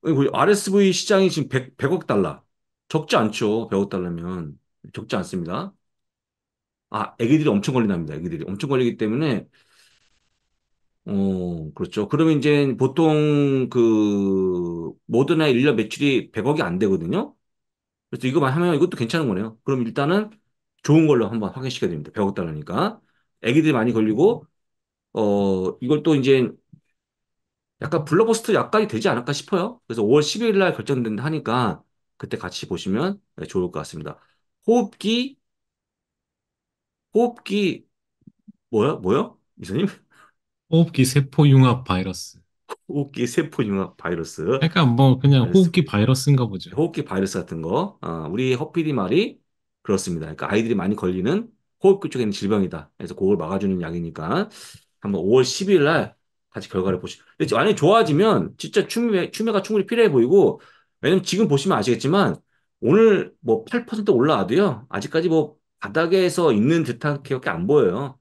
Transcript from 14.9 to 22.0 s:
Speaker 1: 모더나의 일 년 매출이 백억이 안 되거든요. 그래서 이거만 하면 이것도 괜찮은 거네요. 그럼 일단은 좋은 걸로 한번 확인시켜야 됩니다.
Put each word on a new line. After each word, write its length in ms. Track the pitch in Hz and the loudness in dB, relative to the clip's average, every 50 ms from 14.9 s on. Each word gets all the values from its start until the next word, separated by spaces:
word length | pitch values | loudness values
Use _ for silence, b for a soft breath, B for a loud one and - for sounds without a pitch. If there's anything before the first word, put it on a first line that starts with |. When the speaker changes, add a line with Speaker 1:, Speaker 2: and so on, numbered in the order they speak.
| - _ _ | -12 _ _
Speaker 1:
모더나의 480 | _ 110 117 139 135 170 160 160 151 127 | _ 0 0 2 2 2 2 4 4 4
일 100 | 117 131 | 4 2
년 100 | 147 135 | 2 2
매출이 560 | 107 110 - - - 143 143 139 117 - - | 0 -2 -4 -4 -2 0 2 2 0 -2 -4
백억이 300 | _ 113 104 127 151 151 | _ -4 -2 -2 -2 -2
안 160 | - 90 - - | -2 -4 -2 -2
되거든요. 560 | - 98 - 180 160 85 113 180 254 294 _ _ _ _ _ _ _ _ _ _ _ _ _ _ _ _ | 0 0 0 0 -2 -2 -2 -4 -4 -6 _ _ _ _ _ _ _ _ _ _ _ _ _ _ _ _
그래서 180 | - 123 - 131 | -12 -6 -4 -2
이거만 260 | 131 170 151 131 131 | 0 0 0 0 0
하면 220 | 156 175 180 170 | 0 0 0 2
이것도 220 | 143 156 180 - - | 2 0 0 0 -4
괜찮은 300 | 127 113 - 170 156 131 | -6 -4 -2 -2 -2 -2
거네요. 280 | 98 90 104 110 110 _ _ | -2 -4 -6 -8 -10 _ _
그럼 200 | - 139 131 120 | -4 -2 -2 -2
일단은 480 | 113 110 - 139 147 175 202 214 214 - _ _ _ _ _ _ _ _ _ _ | -4 -4 -4 -2 0 0 -2 -2 -4 -10 _ _ _ _ _ _ _ _ _ _
좋은 240 | - 143 160 160 156 | 4 4 6 6 6
걸로 200 | 143 123 113 98 | 4 4 2 0
한번 220 | 113 113 107 92 - | -2 -4 -6 -6 -8
확인시켜야 360 | 131 127 131 - - - 92 | -8 -10 -10 -8 -4 -4 -4
됩니다. 200 | 87 76 | -4 -6